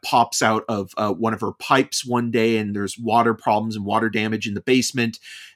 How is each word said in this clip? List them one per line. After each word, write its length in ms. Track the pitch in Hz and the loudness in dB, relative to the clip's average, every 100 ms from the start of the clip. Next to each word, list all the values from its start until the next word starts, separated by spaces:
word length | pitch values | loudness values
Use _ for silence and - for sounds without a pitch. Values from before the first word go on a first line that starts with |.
pops 400 | - 127 120 - | 0 2 2 2
out 200 | 113 110 - | 2 2 0
of, 240 | 107 92 - | -4 -4 -2
uh, 160 | 107 | -2
one 220 | 92 113 | 0 -2
of 80 | 107 | -2
her 120 | 101 | -4
pipes 520 | - - 135 135 - 127 | -4 0 2 2 -4 -2
one 240 | 120 120 | -2 0
day, 280 | 117 113 110 | 2 2 2
and 180 | 104 101 | -2 -4
there's 240 | 101 - | -4 -6
water 340 | 113 117 113 | 0 2 2
problems 420 | 107 - 107 110 107 | 0 0 0 0 -6
and 80 | |
water 260 | 101 107 113 | -2 0 0
damage 380 | 107 110 110 110 | 0 -2 -2 -4
in 60 | |
the 80 | 101 | -4
basement. 560 | 127 127 117 131 117 - - - - | 2 2 2 0 -2 -4 -14 -20 -20